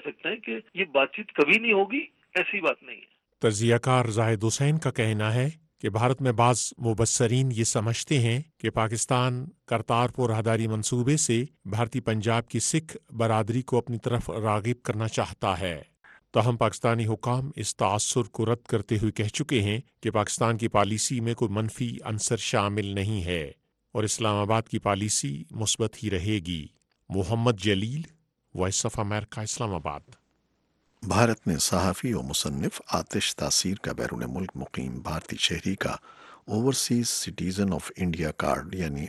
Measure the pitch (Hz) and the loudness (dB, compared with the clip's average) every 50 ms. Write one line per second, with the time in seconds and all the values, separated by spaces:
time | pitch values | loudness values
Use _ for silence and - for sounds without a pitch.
0 | - 147 - - - 160 214 240 214 233 226 220 - _ - 170 190 165 135 139 | 2 -2 -8 -8 -6 -6 -6 -6 -6 -8 -8 -8 -10 _ -6 -6 -4 0 2 2
1 | 135 131 - - 214 - - - 147 139 190 220 226 233 208 196 196 196 233 285 | 2 2 -2 -8 -12 -4 0 2 4 4 4 2 4 2 4 4 2 2 -2 -4
2 | 330 - _ _ _ _ - 180 175 - 208 202 165 151 - - - 127 113 101 | -6 -8 _ _ _ _ -4 -4 -2 -2 -4 -2 -2 -2 -2 -2 -8 -16 -20 -20
3 | - _ _ _ _ _ _ _ - 113 107 104 113 117 117 117 - 131 127 127 | -20 _ _ _ _ _ _ _ 0 0 2 2 4 4 4 4 4 4 2 4
4 | 120 113 101 113 113 113 113 101 107 113 - - 139 143 156 160 - 135 - - | 2 2 0 2 2 2 2 2 2 0 0 2 2 2 2 2 0 -2 0 0
5 | 113 110 107 104 107 110 113 123 127 147 160 - _ _ _ _ - 110 98 107 | 0 2 2 0 0 0 2 2 0 0 -2 -6 _ _ _ _ -4 -2 0 2
6 | 117 127 131 - 135 127 117 104 120 123 123 - - - - - 120 117 110 98 | 2 2 2 2 2 2 4 6 6 6 6 4 0 -4 -6 -2 0 0 2 2
7 | 117 - - - 127 113 120 131 131 131 120 110 113 - - 127 104 113 117 - | 2 2 4 2 2 4 4 2 2 2 2 0 0 2 0 0 0 0 -2 -2
8 | - - 156 135 117 117 113 127 156 - _ _ - 113 - 117 110 107 117 113 | 0 0 2 4 4 4 2 0 -2 -6 _ _ -4 -2 0 2 0 0 0 -2
9 | - - 135 123 123 127 123 123 131 165 - _ _ - 120 113 110 - 120 117 | 0 2 2 2 2 2 0 -2 -6 -10 -14 _ _ -2 -2 -2 0 2 2 4
10 | 123 120 - - 123 113 110 110 107 113 113 110 113 110 110 107 104 - 127 120 | 2 2 2 0 0 2 2 2 2 2 2 2 2 0 0 -2 0 0 0 2
11 | 120 131 151 151 - - 117 117 127 - - _ - 98 95 110 120 110 - 127 | 2 2 2 2 2 2 2 2 0 -2 -8 _ -8 -4 -2 0 0 0 -2 -2
12 | 117 - 110 107 98 117 113 117 117 - - 113 - - - 160 160 160 - - | 0 0 0 0 2 2 2 0 0 -2 -2 -2 0 0 0 0 -2 -4 -10 -16
13 | - _ 120 110 113 113 110 110 107 101 117 127 127 - 127 120 117 - 120 110 | -16 _ -2 0 2 4 4 2 2 2 0 -2 0 2 0 0 0 0 -4 -4
14 | - 120 120 117 - - 85 110 107 110 104 107 98 117 120 - - - 117 107 | -2 0 0 0 -2 -4 -4 -2 0 0 0 2 0 0 -2 -2 -4 -4 -2 -2
15 | 113 107 - - 107 - 92 - - 101 92 85 95 90 82 71 - - _ _ | -2 -2 0 -2 -2 -2 -4 -2 0 0 0 0 -2 -4 -4 -6 -10 -16 _ _
16 | _ - - - _ _ - 117 110 123 120 110 117 107 - - - 120 117 113 | _ -20 -20 -20 _ _ 2 2 4 4 2 2 2 0 2 2 0 2 2 2
17 | 113 110 110 104 - 120 123 131 131 143 - - 104 - - - 117 95 101 107 | 0 -2 -2 -2 -2 -2 -2 -2 -2 -6 -6 -6 -6 -6 -2 0 2 2 2 2
18 | - - - 127 117 104 - - 110 110 120 117 - - - 107 101 - 117 104 | 0 0 0 0 -2 -2 -2 -2 0 0 0 -2 -2 -2 -2 -2 0 0 0 0
19 | 110 107 - - 104 107 - - 151 - 151 113 98 101 107 123 - _ _ _ | 2 0 0 -2 -4 -2 -2 -4 -2 0 2 2 2 2 0 -2 -6 _ _ _
20 | - 110 - 107 104 - - - 127 113 117 107 117 107 - 104 101 101 107 107 | -4 0 2 2 0 0 0 2 2 2 2 2 0 2 4 4 4 4 2 0
21 | - - 135 120 113 117 117 - 123 104 101 107 110 110 - - 131 120 107 - | -2 -2 -2 -2 -2 -2 0 0 -2 0 0 -2 -2 -2 -4 -4 -6 -6 -6 -8
22 | - 120 107 104 - - 120 107 - - - 113 101 101 104 107 101 98 98 101 | -6 -6 -4 -4 -2 -2 -2 -2 -2 0 0 2 2 2 0 -2 -2 -2 -2 -2
23 | 95 101 110 101 87 85 90 82 76 69 - _ _ _ _ _ _ _ - - | -2 0 -2 -2 -2 -2 -2 -4 -4 -6 -10 _ _ _ _ _ _ _ -4 -2
24 | 107 104 - - 113 107 104 104 104 101 110 113 110 - - 107 - 104 101 98 | -2 -2 -2 0 0 2 2 2 2 2 2 0 0 -2 -4 -2 0 0 0 0
25 | 101 107 - - - 139 139 156 165 - - 110 110 104 - - 113 107 - - | 0 0 -2 -2 -2 -4 -6 -8 -10 -10 -8 -4 -2 -2 0 0 -2 -2 -2 -4
26 | 110 104 95 90 85 107 110 101 80 87 87 80 73 - - _ _ _ _ _ | -4 -2 -2 -2 0 0 -2 -2 -2 -4 -6 -6 -8 -10 -16 _ _ _ _ _
27 | _ - 87 95 92 85 117 113 117 123 117 95 95 107 101 95 104 113 131 156 | _ -4 -2 -2 0 0 0 2 4 2 2 2 2 2 2 2 2 -2 -4 -6
28 | 165 - - _ _ _ _ _ _ _ - 90 92 95 98 - - 113 - - | -8 -10 -14 _ _ _ _ _ _ _ -4 0 0 0 0 0 -2 -2 -2 -2
29 | 107 101 104 107 107 - - 113 110 107 - - 123 107 95 82 78 85 71 71 | -2 -2 -2 -4 -4 -6 -8 -8 -6 -6 -4 -4 -4 -4 -4 -4 -4 -6 -8 -8
30 | - - - - _ _ _ _ _ _ _ _ _ _ _ _ _ _ _ _ | -12 -16 -20 -20 _ _ _ _ _ _ _ _ _ _ _ _ _ _ _ _
31 | - 95 90 101 120 117 110 - _ - - - - - 98 90 90 95 92 - | -4 0 4 4 4 4 2 0 _ -2 0 0 0 0 2 2 2 2 0 0
32 | - 127 113 85 64 67 73 - - 78 69 67 - 226 - - - - - 87 | -2 -2 -2 -2 -4 -4 -4 -4 -4 -2 -4 -2 -4 -4 -6 -8 -6 -4 -4 -4
33 | - - - 104 - - - - - 73 - - - 92 98 - - - 67 65 | -4 -4 -2 -2 -2 -2 -2 -2 -2 0 0 0 0 0 -4 -4 -4 -6 -4 -4
34 | 60 62 62 58 62 62 62 65 - - - 65 65 - - - 65 64 62 64 | -4 -4 -4 -6 -6 -6 -6 -6 -6 -6 -8 -10 -10 -8 -8 -6 -6 -6 -8 -8
35 | - - 82 78 - - - - - - 85 80 - - 95 - - - - - | -8 -6 -6 -6 -8 -8 -4 -2 -2 -2 -2 -2 -2 -2 -2 -2 -2 -4 -4 -6
36 | - - - - - - - - _ - 104 107 120 135 131 - - - 120 120 | -10 -16 -20 -20 -20 -20 -20 -18 _ -4 -2 2 2 2 2 0 0 0 0 0
37 | 117 - - - - 87 82 - 85 92 92 95 101 98 90 73 - - - - | 0 0 -2 -4 -4 -6 -6 -4 -4 -2 0 0 0 0 0 -2 -4 -8 -6 -4
38 | 92 87 80 82 78 76 76 - - 76 67 65 - 87 - 92 87 78 71 - | -2 -2 0 -2 -2 -4 -4 -2 0 0 0 0 -2 -6 -6 -4 -4 -4 -2 -4
39 | - | -6